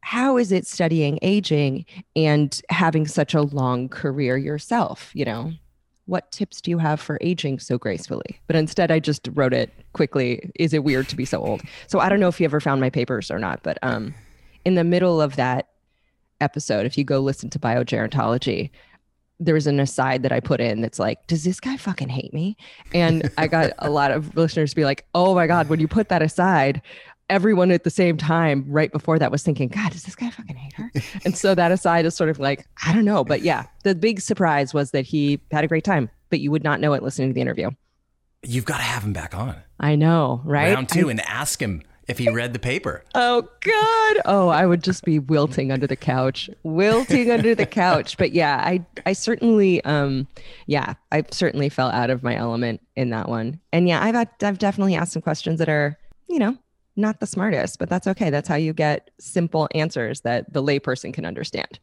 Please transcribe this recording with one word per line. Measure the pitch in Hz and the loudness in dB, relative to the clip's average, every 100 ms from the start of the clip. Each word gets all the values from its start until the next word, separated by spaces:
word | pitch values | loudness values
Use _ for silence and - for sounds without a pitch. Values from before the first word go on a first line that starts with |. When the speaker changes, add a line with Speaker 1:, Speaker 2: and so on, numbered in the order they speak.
Speaker 1:
"How | - 233 262 254 | -6 -2 2 2
is | 226 | 2
it | 185 - | 0 -2
studying | - 170 160 147 151 | -2 0 2 0 0
aging | - 208 185 151 143 135 170 - - - | 2 2 2 2 2 -2 -8 -18 -8 0
and | 156 147 143 - - | 4 4 2 -2 -4
having | 165 170 156 151 | 2 2 2 0
such | 165 147 | 0 0
a | 160 | 2
long | 147 143 131 123 127 | 0 0 0 0 -4
career | - 143 139 131 131 | -6 -6 -2 0 0
yourself?" | 139 151 - 233 190 - - | -2 -6 -2 -2 -2 -4 -14
You | - | -6
know, | 127 113 156 160 _ _ _ _ - | -4 -4 -8 -10 _ _ _ _ -6
"What | 180 - | -6 -6
tips | - 202 - | -8 -8 -6
do | - | -4
you | 170 | 0
have | 160 151 | 0 0
for | - 151 | -4 -4
aging | 170 175 147 131 | -2 -2 -4 -6
so | - 123 | -4 -4
gracefully?" | - 87 - - - - - | -2 -6 -6 -10 -10 -16 -2
But | 160 | 0
instead | 156 - 170 | 0 0 2
I | 160 | 2
just | 151 143 131 | 0 -4 -4
wrote | 147 131 | 0 0
it | 127 117 - - | 2 -2 -6 -20
quickly, | - 151 143 123 120 180 - | -2 -2 0 -2 -4 -8 -2
"Is | 170 | 0
it | 156 | 0
weird | 143 131 135 | 0 0 -2
to | - | -6
be | |
so | 127 - | -4 -4
old?" | - 107 - - - | -4 -6 -8 -20 -4
So | 190 | 0
I | 160 | 2
don't | 196 | 4
know | 185 | 2
if | 170 | 2
you | |
ever | 160 147 | 0 2
found | 147 139 | 0 0
my | 127 | 0
papers | 131 123 123 92 | 0 -2 -4 -4
or | 87 | -6
not, | 101 65 | -4 -6
but, | - - | -6 -6
um, | 127 117 110 - - - - _ | -4 -4 -6 -12 -20 -20 -20 _
in | - | 0
the | 180 | 2
middle | 170 175 180 165 | 2 2 2 2
of | 151 135 | 0 0
that | 127 127 - _ _ _ _ _ _ _ | -2 -2 -6 _ _ _ _ _ _ _
episode, | 147 - - 104 110 | -2 -2 -2 0 0
if | - | -2
you | |
go | 139 135 | 0 0
listen | 135 139 120 | 0 -4 -6
to | 147 | -4
Biogerontology, | 117 120 123 113 110 139 110 120 131 - 147 _ _ _ _ _ _ _ | 0 0 0 -2 -2 0 0 0 -2 -4 -6 _ _ _ _ _ _ _
there | 170 | 0
was | 156 147 | 2 2
an | 143 | 2
aside | 139 - 131 131 | 0 0 0 0
that | 131 | 0
I | 123 | -2
put | - 127 | 0 0
in | 117 107 | 0 -2
that's | 113 - | -4 -2
like, | 101 - - | -4 -4 -4
"Does | 165 | -2
this | 160 185 | -2 -4
guy | 254 262 | -6 -6
fucking | - 185 135 | -6 -6 -6
hate | 127 - | -6 -6
me?" | 156 180 214 - - - | -6 -6 -6 -16 -20 -4
And | 175 165 165 151 - | 0 2 2 0 -2
I | 156 | 0
got | 160 156 - | 2 0 -2
a | 151 | -2
lot | 147 139 | 0 2
of | 131 156 - | 0 -2 0
<laughs> | |
listeners | 165 - 151 | 0 2 -2
be | - | 2
like, | 147 143 - | 0 0 -2
"Oh | 170 180 | 2 4
my | 185 165 | 4 4
God, | 175 147 | 4 2
when | 160 | 2
you | 156 | 2
put | 214 214 | 0 2
that | 175 | 2
aside," | 156 - 185 175 139 143 - - - - _ | 2 2 4 4 4 0 -6 -20 -20 -20 _
everyone | 196 196 196 180 | 2 4 4 6
at | 175 | 4
the | - | 2
same | - 180 156 | 2 2 2
time | 151 165 165 139 139 | 2 2 4 2 0
right | 143 156 | 0 2
before | 151 - 160 | 0 0 2
that | 147 | 2
was | 143 | 0
thinking, | - 139 131 | -2 -2 -2
"God, | 202 208 | -2 -4
does | 170 | -4
this | 185 | -14
guy | - 240 | -8 -8
fucking | - 220 135 | -8 -16 -16
hate | 135 | -16
her?" | - 226 143 - | -12 -8 -6 -8
Speaker 2:
<laughs> | 196 | -6
Speaker 1:
And | - 185 | -4 0
so | 196 | 2
that | 185 170 | 4 4
aside | 180 180 170 | 4 2 2
is | 165 | 2
sort | - 160 | 0 -2
of | 143 | 0
like, | 139 139 - - | -2 -2 -6 -8
I | 151 | 0
don't | 190 208 | 2 4
know. | 208 | 2
But | 123 147 | 2 0
yeah, | 170 131 120 - | 0 -2 -4 -4
the | 196 | 0
big | 185 208 208 | 2 0 0
surprise | - 220 180 147 139 | -4 0 2 2 2
was | 156 143 | 0 0
that | 143 131 | -2 -2
he | 156 143 143 - | 0 0 0 -2
had | 151 | -2
a | 151 | 0
great | 160 | 0
time, | 175 175 117 _ _ | 2 0 0 _ _
but | 160 | -4
you | 139 | 0
would | 156 | -2
not | 151 143 | 0 0
know | 147 | 0
it | 143 | 0
listening | 131 139 135 | -2 -4 -2
to | |
the | 123 | -2
interview. | 127 - 90 139 _ _ _ _ _ _ | -2 -2 -4 -6 _ _ _ _ _ _
Speaker 2:
You've | - 123 123 | -6 -6 -4
gotta | 147 | -4
have | - 117 | -4 -6
him | 104 | -6
back | 95 80 | -6 -8
on. | - 123 82 - _ | -8 -8 -10 -16 _
Speaker 1:
I | 143 151 | 0 4
know, | 156 170 139 123 | 4 4 2 -2
right? | 147 143 156 | -2 0 2
Speaker 2:
Round | 202 131 | 0 0
two, | 165 170 | 0 0
Speaker 1:
I | |
Speaker 2:
and | 110 | 0
ask | - 110 147 - | -4 -6 -6 -4
him | 113 87 - _ - | -4 -6 -10 _ -10
if | 123 | -2
he | 120 | -2
read | 113 120 | 0 -4
the | 120 | -4
paper. | 123 135 - - - | -4 -4 -4 -10 -6
Speaker 1:
Oh, | - 240 240 - _ | -2 2 0 -2 _
God. | - 440 440 453 440 427 | 0 2 2 2 2 2
Oh, | - 196 180 | 2 4 4
I | 156 185 | 4 4
would | 175 | 4
just | 185 180 | 0 -4
be | - 156 | 0 0
wilting | 135 151 147 135 135 | 2 2 2 0 -2
under | 131 139 | -2 -2
the | |
couch, | 131 - 131 131 - - - | -2 -2 0 0 -2 -10 -10
wilting | 160 160 202 226 262 285 240 | -4 2 4 4 4 2 4
under | 233 220 | 4 4
the | 220 202 | 2 2
couch. | - 180 160 143 - | 2 4 2 0 -2
But | 180 | 0
yeah, | 170 151 135 | 2 2 2
I, | - 185 170 - - | 0 -2 -4 -8 -4
I | |
certainly, | 196 - 233 233 214 196 175 | -2 -2 0 4 6 6 2
um, | - 151 139 135 139 - - - - | 2 0 0 -2 -6 -12 -20 -16 -2
yeah, | 143 - - _ | -2 -2 -8 _
I | 151 156 | -2 -2
certainly | - 170 - 143 | -2 -2 0 -2
fell | - 127 | 0 -2
out | 120 120 | 0 0
of | 127 | 0
my | 127 | -2
element | 117 117 117 120 110 _ - | -2 -2 -2 -4 -6 _ -4
in | 127 | -2
that | 113 - | -2 -4
one. | 117 113 156 _ | -4 -6 -8 _
And | 165 175 | 0 2
yeah, | 165 | 2
I've, | 220 233 226 _ | 0 0 -2 _
I've | 202 190 | -4 0
definitely | 202 202 196 170 | -2 0 0 0
asked | 175 | -2
some | 165 | -4
questions | 160 156 - 160 | -4 -4 -4 -2
that | 165 | 0
are, | 151 147 151 - - _ | 0 0 -4 -18 -20 _
you | 339 | -2
know, | 214 262 _ _ _ - | 0 -2 _ _ _ -2
not | 214 214 | -2 -2
the | 208 | -6
smartest, | - 202 151 - - | -2 -2 0 -2 -6
but | 175 | -4
that's | 180 196 | -2 -2
okay. | 190 190 | 0 0
That's | 143 - | 0 0
how | 151 | -2
you | 160 | 0
get | 160 151 147 _ _ | 0 0 0 _ _
simple | - - 170 160 151 160 | -6 -2 0 0 0 0
answers | 156 147 117 135 | -2 -2 -6 -4
that | 120 120 - | -2 -2 -2
the | 151 | -2
layperson | 139 139 139 127 - | 0 0 0 -4 -6
can | - | -8
understand. | 82 - 156 - - - | -8 -8 -8 -8 -10 -14